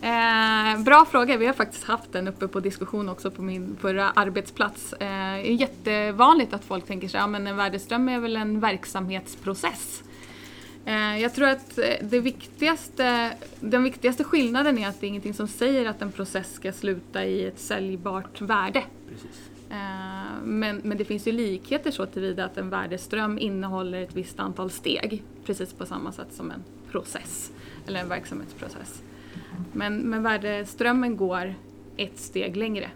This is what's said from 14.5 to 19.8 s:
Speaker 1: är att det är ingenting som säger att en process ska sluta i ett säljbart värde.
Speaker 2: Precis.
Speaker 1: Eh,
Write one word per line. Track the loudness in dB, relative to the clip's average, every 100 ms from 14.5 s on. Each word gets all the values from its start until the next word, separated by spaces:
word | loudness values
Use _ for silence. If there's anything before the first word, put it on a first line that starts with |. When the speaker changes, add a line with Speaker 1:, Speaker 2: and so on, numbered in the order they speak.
| 4 4 4
Speaker 1:
är | 0
att | -4
det | -6
är |
ingenting | -4 -6
som | -4 -6
säger | 0 2 4 2
att | -2
en | -6
process | -6 -4 -4 -6
ska | -8 -8
sluta | -4 -2 -2 -4 -4
i | 0 0 -2
ett | -6
säljbart | -6 -4 -4 -4 -4 -6 -8 -8
värde. | 0 2 2 0 -2 -12 -16
Speaker 2:
Precis. | -16 -16 -16 -18 -18 -12
Speaker 1:
Eh, | -10